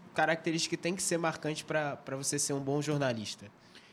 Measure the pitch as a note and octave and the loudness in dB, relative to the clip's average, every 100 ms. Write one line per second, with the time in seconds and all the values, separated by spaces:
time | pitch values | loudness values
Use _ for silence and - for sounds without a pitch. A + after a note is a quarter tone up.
0 | - - D#3 D#3+ F3 D#3+ - E3 E3+ F#3+ | -6 2 4 4 2 0 0 -2 -2 0
1 | - E3+ E3 D#3 D3+ D3+ - D#3 D3 C3+ | 0 2 2 0 -4 -4 -2 0 0 -4
2 | - C3+ C#3 D3 - C#3 C#3 D3 D3 D3 | -6 -4 -2 0 0 0 0 0 2 2
3 | C3+ A2+ G#2 - G2+ - - - - | 2 0 -4 -10 -14 -20 -20 -20 -20